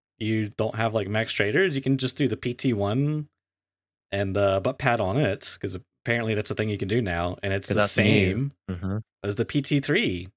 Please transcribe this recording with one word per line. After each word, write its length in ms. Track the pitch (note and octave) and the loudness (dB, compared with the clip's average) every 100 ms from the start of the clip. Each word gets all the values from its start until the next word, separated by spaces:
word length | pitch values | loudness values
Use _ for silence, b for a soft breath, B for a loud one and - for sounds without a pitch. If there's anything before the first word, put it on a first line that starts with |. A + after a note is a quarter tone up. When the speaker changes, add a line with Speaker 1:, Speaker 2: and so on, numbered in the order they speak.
| _ - | _ -8
Speaker 1:
you 300 | G#2+ A2 G#2+ | -2 0 -2
don't 260 | - A2 A2 | -2 -2 0
have, 180 | A2+ | 0
like, 140 | A2 G2 | 0 -2
max 240 | G#2+ A2+ | -2 -2
traders, 420 | - G#2 C3 F#3+ C#3 | 0 0 2 0 0
you 60 | |
can 160 | C3+ C3+ | 0 0
just 180 | C3 - | 0 0
do 100 | C#3 | -2
the 100 | A2 | 0
P 160 | B2+ | -4
T 200 | A#2+ C3+ | -2 0
one 540 | A2 G2+ A2+ C#3+ D3+ D3 _ _ _ _ _ _ _ _ | 2 2 2 0 -2 -6 _ _ _ _ _ _ _ _
and 220 | G2 G2 F#2+ | -2 0 2
the 260 | G2+ G2 | 2 2
butt 140 | B2 C#3 | 0 0
pad 220 | C3+ A#2+ | 0 2
on 180 | F#2+ A2 | 2 2
it, 400 | A2+ F#2+ - - | 0 0 -6 -6
'cause 180 | G#2 F#2+ - _ - | -8 -8 -12 _ -4
apparently 280 | A#2 A2 G#2+ | -2 0 -2
that's 160 | G#2 | -2
a 40 | C#3 | -2
thing 140 | A2 | -2
you 80 | G2+ | -2
can 100 | G2 | -2
do 140 | A2+ | 0
now, 360 | G#2 E2+ F2 F#2 | 0 -2 -2 -4
and 100 | G2+ | -4
it's 140 | F#2+ - | -2 0
Speaker 2:
'Cause 80 | G#2 | 2
Speaker 1:
the 60 | |
Speaker 2:
that's 160 | G#2 - | 4 4
new. 60 | |
Speaker 1:
same 480 | G#2 G#2+ F#2 G2+ C#3 - - | 4 6 4 2 -2 -6 -10
Speaker 2:
Mm-hmm. 280 | F2+ F#2+ G#2 - _ | -6 -4 -4 -6 _
Speaker 1:
as 120 | G2+ G#2 | -4 -2
the 100 | A2 | -2
P 160 | D3 | -2
T 180 | C3+ C#3+ | 0 0
three 500 | C#3 E3 G3+ F2+ F#2 | 2 0 0 -2 -8